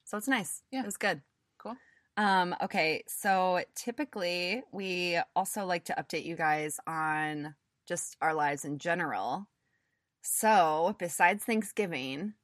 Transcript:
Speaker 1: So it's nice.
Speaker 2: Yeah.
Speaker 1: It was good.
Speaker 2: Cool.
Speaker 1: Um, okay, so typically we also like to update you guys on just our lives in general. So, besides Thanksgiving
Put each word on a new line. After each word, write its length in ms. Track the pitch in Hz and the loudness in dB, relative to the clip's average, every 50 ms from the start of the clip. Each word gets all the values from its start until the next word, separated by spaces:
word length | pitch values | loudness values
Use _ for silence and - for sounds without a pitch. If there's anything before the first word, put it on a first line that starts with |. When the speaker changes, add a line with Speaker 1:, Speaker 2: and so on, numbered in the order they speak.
| _ | _
Speaker 1:
So 120 | - - 214 | -10 -8 -6
it's 100 | 208 269 | -2 0
nice. 340 | 269 226 175 - - - - _ | 0 0 0 -4 -8 -12 -12 _
Speaker 2:
Yeah. 120 | - 262 | -6 -6
Speaker 1:
It 40 | 254 | -4
was 100 | 202 - | -4 -6
good. 260 | - - 202 170 143 - _ _ _ _ _ _ _ | -2 0 0 0 -2 -6 _ _ _ _ _ _ _
Speaker 2:
Cool. 180 | - 208 240 - _ _ _ _ _ _ _ | -12 -12 -12 -12 _ _ _ _ _ _ _
Speaker 1:
Um, 380 | 202 214 202 190 185 180 180 175 - | 2 4 4 6 6 4 2 0 -2
okay, 400 | 180 190 - 196 160 160 156 - - - | -4 0 2 2 2 2 0 -2 -4 -8
so 560 | - - - 196 190 185 185 185 180 175 - - _ | -10 -2 2 2 4 4 4 4 2 2 0 -2 _
typically 880 | - - 247 233 - 302 277 - 208 180 175 175 175 180 180 202 254 269 - | -8 -8 -6 -4 -4 -6 -4 -4 -4 -2 -2 -2 -2 -2 -2 -2 -4 -6 -8
we 480 | - - 196 190 180 180 175 175 170 170 - - _ | -8 -6 -4 -2 -2 0 0 2 2 0 0 0 _
also 320 | 180 190 - - 220 196 | -2 -2 0 -4 -4 -2
like 200 | 180 180 175 - | 0 -2 -2 -2
to 80 | - - - | -4 -4 -4
update 260 | 156 - - 156 - | -4 -4 -6 -4 -4
you 120 | 160 170 | -4 -4
guys 420 | 160 165 156 156 151 151 151 147 - - | 0 2 2 2 2 0 -4 -6 -8 -8
on 720 | 156 160 160 156 156 156 156 156 151 151 151 147 151 151 _ _ _ _ _ _ - | -6 -4 -2 0 0 0 0 0 -2 -2 -4 -6 -8 -12 _ _ _ _ _ _ -6
just 280 | 175 170 - - - _ | -6 -6 -6 -8 -6 _
our 140 | 151 160 156 | 0 2 2
lives 300 | 156 147 143 147 143 - | 2 2 0 0 -2 -4
in 140 | 143 147 139 | -6 -6 -4
general. 680 | - - 170 180 170 147 110 95 98 117 135 185 202 - _ _ _ _ _ _ _ _ _ _ _ _ _ _ | -2 -2 0 0 0 -2 -2 -2 -2 -2 -4 -4 -6 -12 _ _ _ _ _ _ _ _ _ _ _ _ _ _
So, 720 | - - - - - 214 220 196 170 156 156 156 165 190 214 - | -6 -4 -2 2 4 6 8 8 6 6 4 4 2 0 0 -2
besides 420 | 180 170 - - 175 175 202 208 | -6 -6 2 4 4 4 4 2
Thanksgiving 920 | - - 226 220 220 - - - 208 175 165 131 131 131 135 143 190 214 214 _ | 0 0 0 0 0 -2 -2 -2 -2 -2 -2 -6 -6 -6 -6 -6 -6 -8 -10 _